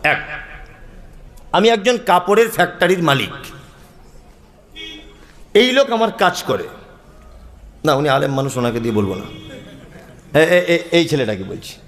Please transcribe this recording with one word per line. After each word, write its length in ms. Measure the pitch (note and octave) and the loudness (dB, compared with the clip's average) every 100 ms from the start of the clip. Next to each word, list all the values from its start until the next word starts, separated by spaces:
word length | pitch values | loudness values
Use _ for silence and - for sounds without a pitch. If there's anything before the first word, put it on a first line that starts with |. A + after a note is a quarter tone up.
এক, 400 | D3+ C#3 - D3 - - - - - - - - - - - | -2 -2 -6 -14 -16 -18 -20 -20 -20 -20 -20 -20 -20 -20 -2
আমি 180 | E3+ G#3+ | 2 4
একজন 280 | A3+ G3 A#3+ - | 2 0 -2 2
কাপড়ের 440 | F3+ F3 G#3 A3+ | 2 4 2 2
ফ্যাক্টরির 540 | - - - F3 F#3 | 2 -2 0 0 2
মালিক, 260 | D#3+ C#3 G2 D#2 - - - - - - - - - - - - _ - - - - - - - - | 2 0 -2 -10 -16 -20 -20 -20 -20 -20 -20 -20 -20 -20 -20 -20 _ -18 -18 -18 -20 -20 -20 -20 -2
এই 180 | G3+ B3 | 2 2
লোক 200 | B3+ C#4 | 2 2
আমার 200 | A3+ A3 | 0 -2
কাজ 320 | - F#3 - | 2 0 0
করে, 200 | - G#2+ - - - - - - - - - - - - D#3 | -4 -4 -6 -14 -20 -20 -20 -20 -20 -20 -20 -20 -20 -4 0
না 80 | |
উনি 160 | C#3 D3 | 2 2
আলেম 240 | C3+ C#3+ | 2 0
মানুষ, 240 | C#3 C3+ B2+ | -2 -2 -2
ওনাকে 220 | A#2+ A#2 | -2 -2
দিয়ে 160 | A#2 G#2 | -2 0
বলবো 200 | G2 F#2 | 0 -4
না, 80 | - - - - - - - - - - - D3 | -10 -16 -18 -18 -18 -20 -20 -20 -20 -20 -2 2
এ-, 60 | D#3+ | 4
এ-, 200 | F3+ F3 | 4 2
এ-, 160 | E3+ E3+ | 0 2
এই 160 | E3+ E3 | 0 2
ছেলেটাকে 360 | D3 A#2 G2+ | 0 -2 -4
বলছি 300 | F#2+ G#2+ - - | -8 -12 -14 -20